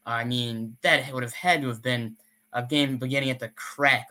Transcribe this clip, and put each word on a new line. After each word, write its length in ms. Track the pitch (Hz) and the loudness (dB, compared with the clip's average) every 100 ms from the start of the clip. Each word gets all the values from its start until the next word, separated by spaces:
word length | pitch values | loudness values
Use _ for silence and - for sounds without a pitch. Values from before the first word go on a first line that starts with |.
| - | -4
I 160 | 117 | -2
mean, 540 | 120 123 120 113 113 117 | 0 -2 -2 -4 -8 -2
that 300 | 175 151 131 | 2 2 0
would 120 | 131 | -6
have 100 | 120 | -6
had 280 | - 180 165 | -2 2 2
to 60 | 135 | 0
have 140 | 110 | -2
been 320 | 123 123 113 110 _ _ _ | -2 -2 -2 -10 _ _ _
a 100 | 123 | -6
game 360 | 123 147 139 131 | 0 2 2 0
beginning 320 | 127 139 135 | -2 0 -2
at 100 | 123 | -4
the 80 | 113 - | -8 -10
crack 500 | - - 139 120 - | -12 2 4 4 0